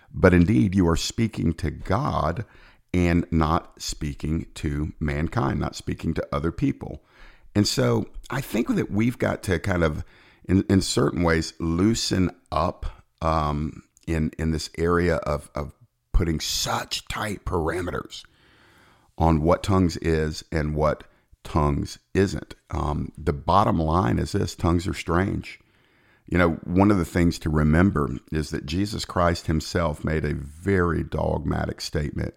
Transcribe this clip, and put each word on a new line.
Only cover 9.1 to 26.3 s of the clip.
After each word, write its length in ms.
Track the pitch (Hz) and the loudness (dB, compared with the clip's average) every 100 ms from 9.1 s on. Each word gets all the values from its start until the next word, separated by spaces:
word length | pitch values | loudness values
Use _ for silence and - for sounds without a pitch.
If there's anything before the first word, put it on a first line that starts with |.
| - | 0
got 260 | 104 - | -2 -2
to 160 | - 85 | -2 -2
kind 240 | - 90 | 0 2
of, 220 | 82 76 - - _ _ - | 0 0 -8 -18 _ _ 2
in, 180 | 92 - | 2 6
in 120 | 95 | 4
certain 400 | - 117 139 - | 4 0 0 2
ways, 320 | 85 82 78 - | 2 2 0 -4
loosen 720 | 82 85 104 113 - 92 90 - _ | -2 2 2 2 0 0 0 -2 _
up, 340 | 78 87 - - - _ _ | -2 -2 -4 -10 -12 _ _
um, 640 | 80 80 76 73 78 - - _ - | -2 0 0 -2 -4 -8 -20 _ -4
in, 240 | 82 78 - | -2 -2 -2
in 120 | 80 | -2
this 180 | 78 - - | -2 -6 -2
area 400 | 82 87 87 80 | 2 2 2 2
of, 320 | - 73 - | 0 -2 -4
of 200 | - 69 - - _ _ | -10 -10 -12 -20 _ _
putting 260 | - 82 76 | 0 2 -2
such 680 | - - - - - - - | -4 -4 -4 -4 -4 -8 -8
tight 380 | - 107 101 - | -8 -6 -6 -4
parameters 800 | 104 78 87 87 - - - - _ _ _ _ _ _ _ _ - | -2 -2 -2 -4 -6 -8 -16 -20 _ _ _ _ _ _ _ _ 0
on 240 | 82 78 | 2 4
what 220 | 80 90 | 4 2
tongues 340 | - 95 87 - | 2 2 2 0
is 460 | 82 80 78 78 - | 0 0 -2 -6 -6
and 240 | 80 76 76 | -4 -4 0
what 280 | 76 - - _ _ _ | 0 0 -8 _ _ _
tongues 560 | - - 73 71 - - _ | -4 0 0 0 -4 -10 _
isn't. 420 | 90 98 - - - - | 0 0 -2 -10 -18 -8
Um, 400 | 76 73 76 71 - | -4 -2 -4 -6 -6
the 160 | 76 | -4
bottom 440 | 71 67 92 113 82 | -4 2 2 4 2
line 400 | 80 85 - 80 | 2 2 2 0
is 140 | 78 | -2
this, 240 | 98 98 - | -2 -4 -2
tongues 320 | 85 87 87 | 0 2 0
are 60 | |
strange. 640 | 82 - 85 95 82 - - _ _ _ _ _ _ | -6 0 0 0 -2 -8 -16 _ _ _ _ _ _
You 100 | - | -2